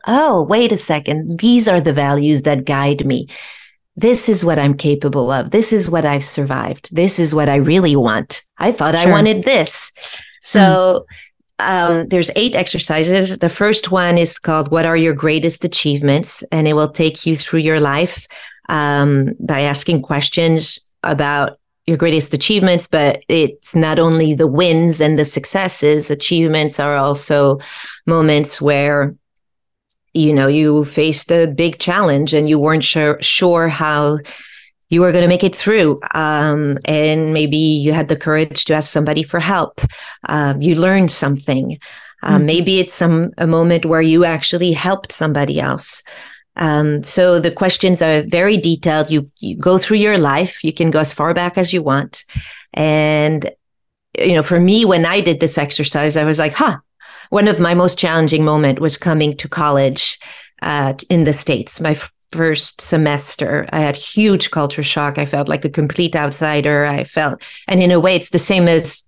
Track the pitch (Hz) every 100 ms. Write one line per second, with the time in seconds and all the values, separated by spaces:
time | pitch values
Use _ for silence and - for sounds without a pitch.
0 | - 247 311 196 147 214 240 202 - 151
1 | 147 156 160 165 233 240 220 180 156 143
2 | 139 143 147 147 143 143 131 139 143 143
3 | 139 127 127 - - - - _ _ -
4 | 220 240 - 196 170 151 143 143 147 143
5 | 143 139 123 135 123 208 220 220 170 165
6 | 147 143 135 - 139 131 113 139 - 165
7 | 185 180 160 156 147 139 135 180 175 139
8 | 117 107 - - - - 208 233 151 165
9 | 175 202 214 214 185 254 160 - - -
10 | - - - - - 214 190 185 185 180
11 | - - - _ _ - 117 185 170 165
12 | 165 180 170 - 240 208 180 - - 156
13 | 160 190 190 190 170 - 208 214 - 185
14 | 175 175 165 - - 156 143 165 165 165
15 | 165 143 156 156 165 - 170 - 151 143
16 | 143 143 - - - 160 156 151 151 -
17 | 160 156 - 156 - 165 156 160 147 143
18 | 175 - - - - - - 156 147 143
19 | 143 139 135 - - 143 143 143 - 165
20 | 127 147 147 - 165 160 151 - _ _
21 | - 147 143 147 139 - _ _ - 160
22 | 165 156 143 139 - 214 185 175 - 156
23 | 143 - - 165 151 - - 170 156 160
24 | 165 160 160 147 156 139 175 160 170 160
25 | 156 156 147 - - 196 185 - 147 151
26 | 147 147 - 175 160 156 151 147 147 143
27 | 139 143 - 147 143 139 - - - -
28 | - 165 156 147 147 - 147 139 143 147
29 | 143 - _ _ _ _ _ _ - -
30 | _ 165 151 147 135 151 151 151 143 -
31 | 156 151 - 170 165 143 170 170 - 180
32 | 190 139 147 156 151 151 147 160 - 160
33 | 151 147 - - 180 170 165 147 156 147
34 | 147 151 147 - - - - _ - 170
35 | 180 170 175 180 190 - - 220 160 143
36 | - - 151 151 151 147 147 139 - 151
37 | 156 156 156 156 151 151 156 151 143 160
38 | 151 151 - 156 156 - - 156 147 156
39 | 156 151 147 175 160 190 156 - - -
40 | - - - 151 143 139 151 160 180 196
41 | 175 - 143 143 143 135 127 151 - -
42 | - - - - 147 165 180 185 185 -
43 | 175 160 170 - 165 165 170 170 165 160
44 | 160 160 170 160 - 175 180 156 180 190
45 | - - 156 143 143 147 135 135 - -
46 | - - - - _ - 160 151 151 147
47 | 143 - 180 175 165 170 190 - 190 180
48 | 160 156 156 170 196 208 180 165 175 156
49 | 151 156 143 _ - - 160 185 - 214
50 | 208 202 147 139 180 - 156 - 165 156
51 | 151 - 151 175 175 175 180 185 151 135
52 | - - - - - - - - 156 151
53 | 151 151 151 156 139 - _ _ _ _
54 | _ - - 175 156 175 180 214 220 175
55 | 165 196 175 151 160 160 143 - 143 151
56 | 151 156 151 151 151 - 294 165 _ _
57 | - - - 202 208 202 170 175 180 -
58 | 170 165 156 156 156 151 147 135 160 -
59 | 180 156 151 143 151 - 147 139 135 139
60 | - - - - - - - 147 135 139
61 | - 175 156 143 - 123 - - 160 147
62 | - _ _ 165 165 147 - - - 160
63 | 151 143 143 - 143 147 - 160 151 143
64 | - - 214 190 180 165 143 151 139 -
65 | 147 143 143 143 143 151 147 143 147 -
66 | 175 165 147 139 156 151 143 147 147 143
67 | - - 151 - - - - 185 180 175
68 | 175 180 - 175 - 190 170 165 160 -